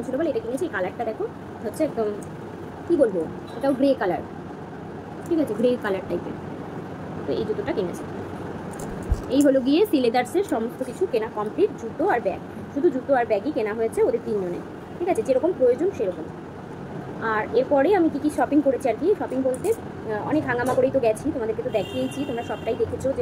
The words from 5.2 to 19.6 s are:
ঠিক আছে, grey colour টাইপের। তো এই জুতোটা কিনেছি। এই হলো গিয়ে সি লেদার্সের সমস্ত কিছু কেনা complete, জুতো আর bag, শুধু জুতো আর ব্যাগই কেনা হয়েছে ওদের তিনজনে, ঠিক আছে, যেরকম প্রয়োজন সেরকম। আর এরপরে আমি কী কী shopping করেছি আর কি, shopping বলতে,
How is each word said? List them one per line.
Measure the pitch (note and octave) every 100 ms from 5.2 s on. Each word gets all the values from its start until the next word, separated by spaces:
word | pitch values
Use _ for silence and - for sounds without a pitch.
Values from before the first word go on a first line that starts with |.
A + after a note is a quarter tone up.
| -
ঠিক | E4
আছে, | C4+ G#3
grey | B3 B3
colour | G#3+ F#3 -
টাইপের। | F3 - - - - - - - - - - -
তো | A3
এই | G#3
জুতোটা | G#3 G#3+ C4+
কিনেছি। | F3 - - - - - - - - - - - - - - C4+
এই | C#4+
হলো | C4+ B3
গিয়ে | D#4 G#4+
সি | C#4+ A#3+
লেদার্সের | B3 - F4 G4
সমস্ত | A#3+ A3+ - B3+
কিছু | - F#4
কেনা | A3+ A3+ G#3+
complete, | G#3 - G#4+ -
জুতো | A3+ G3 F#4
আর | A#3+ G3
bag, | C#3 - - -
শুধু | C#4+ E4+ B3+
জুতো | C4 C4
আর | A3+
ব্যাগই | G3+ A3 D4
কেনা | G#3+ A3+
হয়েছে | A3+ - G#4+
ওদের | A3+ A#3
তিনজনে, | G#3 F3+ F3 - - - -
ঠিক | F4
আছে, | E4+ A#3+
যেরকম | B3+ D#4+ E4+
প্রয়োজন | B3 B3+ F#4 -
সেরকম। | F#3+ - - - - - - - - - - - A3+
আর | G#3+ - A#3
এরপরে | B3+ C#4 D4 G4+
আমি | D#4+
কী | C#4+
কী | D4+ D4
shopping | A#3+ D4 C4+
করেছি | A#3+ B3
আর | G#3+
কি, | E4+ F#4+
shopping | B3 B3+ C4
বলতে, | C4